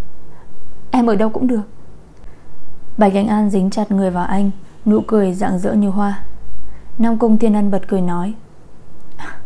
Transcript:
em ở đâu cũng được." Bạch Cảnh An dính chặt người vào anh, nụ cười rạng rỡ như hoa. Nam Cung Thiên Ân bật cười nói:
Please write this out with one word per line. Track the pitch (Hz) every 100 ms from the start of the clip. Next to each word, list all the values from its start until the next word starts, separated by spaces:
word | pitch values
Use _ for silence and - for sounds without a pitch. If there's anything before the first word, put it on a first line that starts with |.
| - - - - - - - - -
em | 254 233
ở | 202
đâu | 220
cũng | - 254
được." | 226 202 - - - - - - - - - - - - -
Bạch | 202
Cảnh | 196 214
An | 214 208
dính | 196 190
chặt | 220 202
người | 196 190
vào | 180 180
anh, | 190 202 - - - 214
nụ | 214 -
cười | 214 190
rạng | 180 196 185
rỡ | 180
như | 214 202
hoa. | 190 202 202 - - - - - - - -
Nam | 226 226
Cung | 233 214
Thiên | 226
Ân | 208 202
bật | 196 -
cười | 196
nói: | 180 175 190 220 - - - - - - - - - -